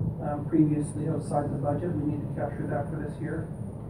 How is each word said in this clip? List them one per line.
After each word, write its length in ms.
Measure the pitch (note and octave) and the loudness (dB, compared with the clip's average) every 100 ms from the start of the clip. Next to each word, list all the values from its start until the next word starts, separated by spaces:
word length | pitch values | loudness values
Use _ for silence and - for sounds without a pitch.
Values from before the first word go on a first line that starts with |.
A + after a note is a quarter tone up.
| - - | 0 -2
um, 240 | D3 D3 D3 | -2 -2 2
previously 640 | D#3+ D3+ D3 D3 D3 D3+ | 6 6 6 0 -2 0
outside 400 | D#3 - D3 D3 | 0 2 0 2
the 80 | C#3 | 0
budget. 320 | C#3+ D3 F3 | 0 0 0
We 240 | D3+ D3 | 0 0
need 80 | D3 | 0
to 80 | - - | -2 -2
capture 320 | - - - | -2 -2 -2
that 160 | - - | -2 -2
for 160 | D3+ | -4
this 160 | D3 - | -6 -4
year. 320 | E3 E3 - - - - | -4 -4 -4 -6 -8 -8